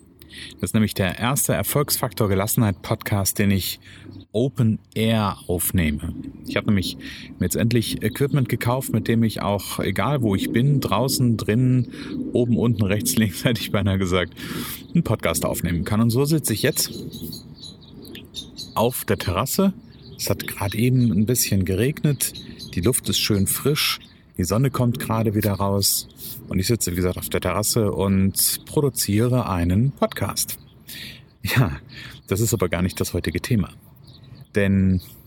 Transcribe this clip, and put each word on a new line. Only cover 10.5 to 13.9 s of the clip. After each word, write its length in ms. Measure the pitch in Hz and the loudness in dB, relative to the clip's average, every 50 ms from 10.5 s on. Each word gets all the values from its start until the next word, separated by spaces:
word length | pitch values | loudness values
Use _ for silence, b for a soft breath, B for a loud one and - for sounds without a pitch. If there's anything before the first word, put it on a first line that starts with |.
bin, 300 | - 113 123 147 147 131 | 2 2 4 4 2 2
draußen, 560 | - - - 104 123 135 131 - 127 120 113 | 2 0 0 2 2 0 0 2 2 2 2
drinnen, 560 | 101 104 - 104 120 127 127 127 127 123 B B B B B B B B - - | 2 2 2 2 4 4 4 4 4 2 B B B B B B B B -2 0
oben, 240 | 110 120 120 117 | 0 2 4 2
unten, 280 | 82 101 120 120 - 107 | 2 4 2 2 2 2
rechts, 320 | 92 98 104 - - - | 0 2 0 0 0 2
<laughs> 0 | |
links, 280 | - 110 98 87 - - | 2 2 2 0 0 0
hätte 160 | 139 120 - | 0 0 0
ich 100 | - - | -4 -2
beinahe 280 | - 104 95 101 | -2 0 2 2